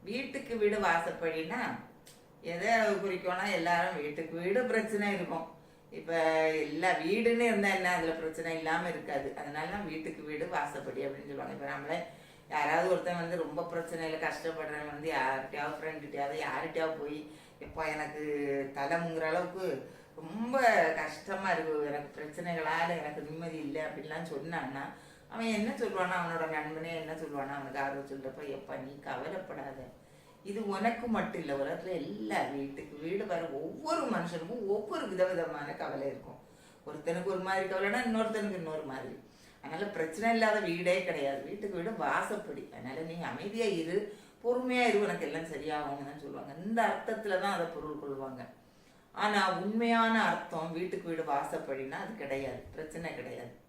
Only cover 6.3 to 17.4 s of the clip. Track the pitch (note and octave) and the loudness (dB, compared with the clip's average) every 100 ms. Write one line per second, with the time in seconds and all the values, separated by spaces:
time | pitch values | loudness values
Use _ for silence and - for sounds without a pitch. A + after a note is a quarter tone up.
6.3 | D#3+ D#3+ D#3 D3 D#3 F3+ D#3+ D#3+ G#3 A#3 | 6 6 4 0 2 4 4 4 4 6
7.3 | A#3 A#3+ G#3+ G3+ F#3+ F#3 F3 E3 D#3+ D#3+ | 6 6 6 4 4 4 2 2 0 -2
8.3 | D#3 E3 E3 D#3+ E3+ F3 D#3 D3+ C#3+ C#3 | -4 -2 -2 2 2 0 -4 -2 -2 -2
9.3 | C#3 D3 D3 E3 G3+ E3+ D#3 D#3+ D#3 D3+ | -6 -6 -4 -4 -4 -4 -4 -6 -8 -6
10.3 | D3+ D#3 D3+ C#3 - - - C#3 C#3 C#3+ | -4 -2 -2 -2 -4 -6 -4 -4 -6 -8
11.3 | C#3 C3+ C3+ C#3 C#3+ C#3+ E3+ F3 - - | -8 -6 -6 -6 -6 -2 -2 -4 -12 -20
12.3 | - - D3+ C#3+ D#3+ F#3 F3 F3 F3 E3+ | -20 -4 0 4 4 6 4 2 0 0
13.3 | F3 D3+ D3+ E3+ E3+ E3 E3 D#3+ D#3 D#3 | -2 -2 -2 -2 -4 -4 -4 -2 0 -2
14.3 | D3+ E3 D#3 D#3 D3+ D3+ C#3+ D#3 D3 C3 | -2 -4 -2 -4 -4 -6 -4 -2 2 2
15.3 | C3+ - D3 D3 D3+ D#3 D3+ C#3+ D3 C#3 | 0 -2 -4 -4 -2 -6 -6 -6 -2 -2
16.3 | D#3 C#3+ - E3 D#3+ D#3+ D#3 D3 D3+ D3+ | -2 -2 -2 -2 0 0 0 -4 -6 -8
17.3 | - | -14